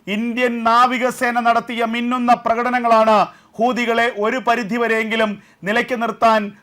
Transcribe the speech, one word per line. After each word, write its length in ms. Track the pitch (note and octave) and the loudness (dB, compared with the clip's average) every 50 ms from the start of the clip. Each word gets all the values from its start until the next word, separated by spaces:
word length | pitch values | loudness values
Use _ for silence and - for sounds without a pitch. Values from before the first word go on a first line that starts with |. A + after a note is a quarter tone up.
| _ - | _ -6
ഇന്ത്യൻ 560 | G3+ G#3+ A3+ A#3+ A3+ A#3+ B3+ B3 A#3 A#3+ A3+ | -6 -4 -4 -4 -4 -2 -2 -2 -2 -2 0
നാവികസേന 760 | A3+ A3+ A#3+ B3 B3+ B3 B3 A#3+ B3+ B3 - C4 A#3+ A#3+ A#3+ | 2 4 4 4 2 2 0 -2 -4 -2 -2 -4 -2 -2 0
നടത്തിയ 460 | A#3 A#3 A#3 A3+ A#3 A#3+ A#3+ A3+ A#3 | 0 2 2 0 0 -4 -4 -4 -2
മിന്നുന്ന 480 | A3+ A3+ A#3+ A#3+ A#3+ B3 B3+ A#3+ A#3+ A#3+ | -2 -2 -4 -2 -2 -2 -2 2 2 2
പ്രകടനങ്ങളാണ് 960 | A#3 - A3+ A3+ A#3 A#3+ B3 B3 B3 A#3+ A#3 A3+ A3 A3 A3 G#3+ G#3 F3+ - - - _ _ _ - | 2 2 -2 -2 0 0 -2 -2 0 2 4 4 4 4 4 4 4 2 0 -4 -20 _ _ _ -2
ഹൂതികളെ 540 | A3 B3 B3 A3 A#3+ A3+ A#3 A3+ A#3 A#3+ A#3 G3+ | -2 0 0 0 -2 0 0 0 0 0 -2 -2
ഒരു 200 | G3+ A3 A#3+ C4 | -2 -2 -2 -2
പരിധിവരെയെങ്കിലും 1040 | G#3 A#3+ A#3 A#3 A#3+ F#3 A3 A#3+ A#3+ A3+ A3+ A3 A3+ A3 G#3 A3+ A3 G#3+ G3+ - - _ _ _ - | 0 0 0 0 0 -4 -2 -2 0 0 0 -2 -2 -2 -2 -2 -2 -2 -2 -8 -12 _ _ _ -6
നിലയ്ക്ക് 380 | F#3 G#3+ A#3 A#3+ A#3+ C4 A3+ | -2 -2 -2 -2 -2 -4 -4
നിർത്താൻ 500 | A#3 A3+ A3 - - A3+ A3 A3 G#3 G3+ G3+ - | -4 -4 -2 2 2 4 4 4 0 -2 -10 -14